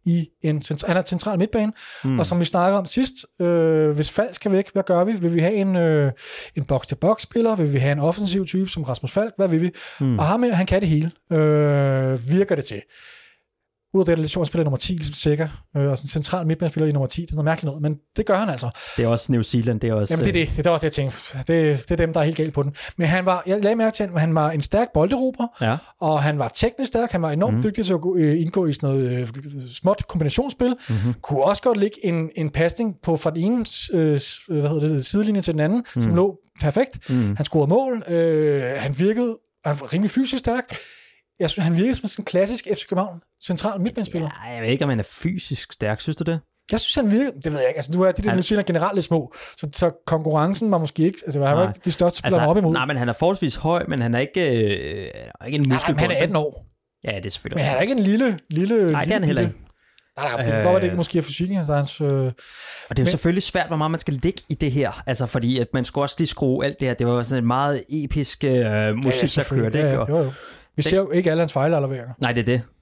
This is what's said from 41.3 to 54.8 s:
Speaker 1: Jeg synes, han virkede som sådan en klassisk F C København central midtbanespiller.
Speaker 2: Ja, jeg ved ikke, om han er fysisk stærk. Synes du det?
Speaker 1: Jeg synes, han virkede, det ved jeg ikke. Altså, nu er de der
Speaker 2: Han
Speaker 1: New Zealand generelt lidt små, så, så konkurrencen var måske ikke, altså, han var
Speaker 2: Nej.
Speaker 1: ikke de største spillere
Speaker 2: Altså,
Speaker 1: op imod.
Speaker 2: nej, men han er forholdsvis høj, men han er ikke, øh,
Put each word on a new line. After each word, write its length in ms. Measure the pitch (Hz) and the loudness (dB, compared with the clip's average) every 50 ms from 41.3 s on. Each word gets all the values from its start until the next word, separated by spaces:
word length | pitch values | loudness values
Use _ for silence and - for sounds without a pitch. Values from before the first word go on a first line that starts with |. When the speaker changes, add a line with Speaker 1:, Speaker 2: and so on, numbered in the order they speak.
| _ _ | _ _
Speaker 1:
Jeg 100 | 185 156 | -2 -2
synes, 140 | - - 165 | 0 0 0
han 100 | 165 170 | 2 2
virkede 180 | 170 196 254 254 | 2 2 2 0
som 140 | - - 202 | -2 -4 -6
sådan 140 | - - | -6 -6
en 20 | 196 | -8
klassisk 420 | - - 180 196 202 247 226 - - 208 | -2 2 2 2 2 0 -6 -4 -4 -4
F 20 | - | -4
C 80 | - - | -2 -2
København 320 | 196 180 196 202 175 165 _ _ _ _ - | -2 -2 -2 -2 -6 -16 _ _ _ _ -6
central 360 | - 180 156 - 208 202 190 | -4 -4 -2 -2 -4 -2 -2
midtbanespiller. 480 | 175 233 - 240 202 - - 170 160 151 - - - | -4 -2 -2 -4 -6 -4 -4 -4 -6 -6 -8 -12 -14
Speaker 2:
Ja, 60 | - - | -12 -8
jeg 80 | - | -4
ved 60 | 113 117 | -2 -2
ikke, 160 | 131 135 151 | 0 0 0
om 40 | 143 | 0
han 80 | 127 113 | 0 -2
er 60 | 98 - | -2 -6
fysisk 640 | - - - 185 190 180 - - 139 - - _ | -10 -6 -6 -4 -4 -4 -6 -8 -8 -8 -8 _
stærk. 280 | - _ 110 104 107 - | -8 _ -2 -2 -2 -4
Synes 160 | - - 151 | -4 -8 -6
du 80 | - 160 | -4 -4
det? 160 | 165 165 156 _ _ _ _ _ - | -4 -4 -4 _ _ _ _ _ -4
Speaker 1:
Jeg 80 | 208 226 | -4 -2
synes, 140 | - - - | 0 0 0
han 160 | 294 254 208 | 2 2 4
virkede, 220 | 202 233 285 269 - 139 - | 4 4 2 0 -4 -6 -6
det 80 | 156 | -4
ved 60 | 151 143 | -2 0
jeg 80 | 127 127 | 0 0
ikke. 100 | - 160 | 0 -2
Altså, 140 | 139 135 | -4 -2
nu 100 | 165 180 | 0 4
er 100 | 185 185 | 4 4
de 100 | 180 - | 2 2
der 60 | 196 214 | 0 0
Speaker 2:
Han 80 | 185 | 2
Speaker 1:
New 60 | 185 | 2
Zealand 240 | 180 - 220 208 196 | 2 2 0 0 2
generelt 280 | - 170 165 165 202 202 | 0 0 2 0 2 0
lidt 100 | 196 160 | 0 0
små, 300 | - 170 - 95 - - - - - - | 2 0 0 0 -4 -14 -18 -18 -18 -12
så, 120 | - - 147 | -10 -10 -6
så 180 | - - 180 170 - - _ | -2 0 0 0 0 -2 _
konkurrencen 640 | - 165 160 156 156 151 156 151 175 196 190 226 214 | -2 -2 0 0 0 2 2 2 2 0 0 0 2
var 80 | 190 165 | 2 2
måske 240 | 160 143 - - | 0 -2 0 2
ikke, 160 | 156 175 190 - - | 2 2 0 -2 -8
altså, 160 | 180 135 143 139 | -4 -2 0 2
han 120 | 135 147 | 2 4
var 60 | 160 | 2
Speaker 2:
Nej. 80 | 185 196 | 2 0
Speaker 1:
ikke 80 | 202 - - | -2 -4 -4
de 60 | 185 | -4
største 260 | 160 - 180 175 170 - | 0 2 2 2 2 0
spillere 220 | - - 185 165 | -2 0 2 2
Speaker 2:
Altså, 100 | 156 151 | 4 4
Speaker 1:
op 60 | 170 | 4
imod. 160 | 214 190 160 | 4 4 2
Speaker 2:
nej, 140 | 160 135 127 | 2 2 0
men 100 | 139 147 | -2 -2
han 120 | 127 120 120 | -2 0 -2
er 40 | |
forholdsvis 420 | 113 - 160 175 196 185 180 139 - | 0 2 2 0 2 2 -2 -2 -2
høj, 300 | - - 156 170 175 165 - | -2 0 0 0 0 0 -2
men 140 | 143 135 | -2 -2
han 120 | 117 117 117 | 0 2 2
er 40 | 120 | 0
ikke, 220 | 139 - - 190 | 0 0 0 0
øh, 680 | 175 143 123 117 110 104 101 - | 2 2 4 4 4 2 2 -2